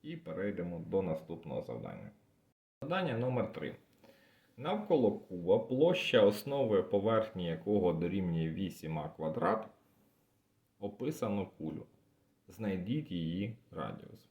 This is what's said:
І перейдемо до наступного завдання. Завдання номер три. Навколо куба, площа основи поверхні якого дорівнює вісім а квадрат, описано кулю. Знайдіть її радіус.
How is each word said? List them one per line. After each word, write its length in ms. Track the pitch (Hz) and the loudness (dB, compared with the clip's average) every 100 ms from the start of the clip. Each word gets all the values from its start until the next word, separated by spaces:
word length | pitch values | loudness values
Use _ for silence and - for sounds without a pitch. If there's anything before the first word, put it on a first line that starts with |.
І 140 | 156 165 | -10 -10
перейдемо 600 | 82 80 101 92 87 85 | -8 -4 -2 -2 -6 -6
до 240 | 82 95 | -2 0
наступного 600 | 92 78 - 82 76 62 | 0 -4 -6 -12 -6 -8
завдання. 480 | - 58 50 50 - - _ _ _ _ _ _ | -6 -8 -10 -12 -16 -20 _ _ _ _ _ _
Завдання 380 | 147 185 175 113 | -4 -2 0 0
номер 340 | 127 127 92 | 0 0 -2
три. 240 | - 69 - _ _ - - _ _ _ - | -4 -8 -10 _ _ -20 -20 _ _ _ -10
Навколо 560 | 143 208 - 160 113 | -4 -4 2 4 4
куба, 460 | 104 - 90 87 110 | 2 -8 -6 4 4
площа 640 | 139 127 165 175 - 120 | 4 4 4 4 4 8
основи 600 | 101 104 - 139 117 120 | 8 6 -2 0 4 4
поверхні 640 | 107 101 101 110 - 92 87 | 4 2 4 2 2 -4 -4
якого 460 | 82 - 104 90 | -2 2 4 4
дорівнює 580 | 82 85 95 90 82 80 | 2 0 0 0 0 0
вісім 480 | 80 95 - 78 80 | -2 -4 -6 -6 -6
а 100 | 76 | -6
квадрат, 600 | - 80 80 82 107 - _ _ _ _ _ _ _ _ _ _ _ | -6 -4 0 0 0 -4 _ _ _ _ _ _ _ _ _ _ _
описано 680 | 101 - 131 156 117 101 92 | -12 -6 -8 -4 -2 -2 -4
кулю. 400 | - 78 78 - _ _ _ _ _ _ | -6 -8 -8 -12 _ _ _ _ _ _
Знайдіть 640 | - 107 95 90 147 151 | -6 -4 -4 -2 -4 -4
її 460 | 90 80 90 104 117 _ | -4 -4 -2 -4 -8 _
радіус. 580 | - 60 - - - _ | -10 -8 -10 -16 -20 _